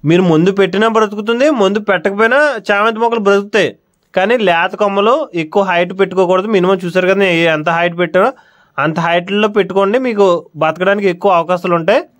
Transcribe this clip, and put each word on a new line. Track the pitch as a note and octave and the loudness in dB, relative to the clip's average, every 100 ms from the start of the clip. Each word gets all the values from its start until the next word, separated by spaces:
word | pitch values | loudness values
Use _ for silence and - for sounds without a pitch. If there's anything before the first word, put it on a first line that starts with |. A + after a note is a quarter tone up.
మీరు | C#3+ F3 | 2 2
మందు | F#3 D#3 F3+ | 4 2 2
పెట్టినా | G3 F#3+ F#3 A3 | 2 0 0 0
బ్రతుకుతుంది, | A3 G#3 G3+ G#3+ A#3 C#4+ | 2 0 -4 -4 0 0
మందు | C#4 F#3+ G#3 | 2 0 0
పెట్టకపోయినా | G#3 F#3 G3 G3 A3+ C4 D4+ A#3 F#3+ | -2 -2 -2 0 0 2 0 -2 -2
చామంతి | G3+ A3 A3 | 0 0 0
మొక్కలు | A#3 A#3 | -2 0
బ్రతుకుతాయి. | G3+ G3+ G3+ A3 D#3 G2+ _ _ _ - | 0 0 0 -2 -2 -4 _ _ _ -2
కానీ | F#3+ B3 | 0 0
లేత | G3+ E3+ F3+ F#3 | 2 0 0 -2
కొమ్మలు | G#3 G3 G#3 C4+ C#4+ | -2 2 2 0 -2
ఎక్కువ | F3 D#3+ G3+ | -6 -2 -2
హైట్ | F#3+ F3 F3+ F#3+ | 0 0 -2 -2
పెట్టుకోకూడదు. | G3 F#3 F3+ F#3 G3+ | -2 0 2 2 2
మినిమం | G#3+ F3+ F#3+ | 0 2 0
చూసారు | F3+ F3+ F#3 | 0 -2 0
కదా | |
నేను | F#3+ G3 E3+ E3 | 2 2 2 0
ఎంత | D#3 D#3 | 0 -2
హైట్ | E3+ F3 E3+ | -2 -2 -2
పెట్టానో, | F3 F3+ A3 C4 _ _ _ - | -2 2 0 -2 _ _ _ -4
అంత | D3 D#3+ | -4 -2
హైట్లో | E3 E3+ F3+ G3+ G#3+ | -2 -2 -2 -2 0
పెట్టుకోండి, | G#3 F#3 F#3 G3 A#3+ | 0 -2 0 0 0
మీకు | B3+ G#3 G3 F3 E3 D3+ | -2 0 2 2 -4 -4
బతకడానికి | D#3 D#3+ F#3 G3+ G3+ | -4 -2 -2 0 0
ఎక్కువ | F3+ G3+ | 0 0
అవకాశాలు | F3 E3+ F3+ F3+ | 0 0 -2 0
ఉంటాయి. | E3+ E3 A#3+ E4+ | -2 2 0 -2